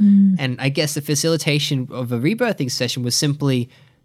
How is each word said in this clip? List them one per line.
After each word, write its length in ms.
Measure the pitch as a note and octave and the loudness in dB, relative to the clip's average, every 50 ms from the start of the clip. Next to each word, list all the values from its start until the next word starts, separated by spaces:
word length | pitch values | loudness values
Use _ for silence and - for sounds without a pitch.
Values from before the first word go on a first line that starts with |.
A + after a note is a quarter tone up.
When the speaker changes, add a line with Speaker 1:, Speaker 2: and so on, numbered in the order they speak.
Speaker 1:
Mm. 360 | G#3 G3+ G3+ G3 G3 G3 F#3+ E3+ | 4 6 6 6 6 6 4 2
Speaker 2:
And 180 | C#3 B2+ B2 - | 0 -2 -4 -2
I 120 | B2+ C#3 | -2 -2
guess 240 | C#3+ E3+ D#3 D3 - | 0 0 -2 -2 -2
the 80 | D3+ C#3+ | -6 -4
facilitation 840 | - D3+ C#3 - E3 E3 D#3+ - D#3+ D3 D3 D3 D3 D3 C3 B2+ B2+ | -2 -2 0 0 0 0 0 0 0 0 0 0 0 -2 -4 -4 -6
of 220 | - B2 C3 A#2 B2 | -8 -8 -6 -4 -4
a 60 | A#2 | 0
rebirthing 520 | A#2+ D#3+ A3 A3+ B3 A#3 F#3+ - D3 B2 | 0 0 0 0 -2 -2 -2 -2 -4 -4
session 320 | - - B2+ A#2 - C3 A#2+ | -4 -4 -4 -4 -4 -4 -4
was 120 | B2 - | -2 -2
simply 540 | - - D3 C#3+ D3 C#3+ C#3 C3 B2+ A#2+ B2 _ _ _ _ _ _ | 0 0 0 -2 0 0 0 0 0 -2 -6 _ _ _ _ _ _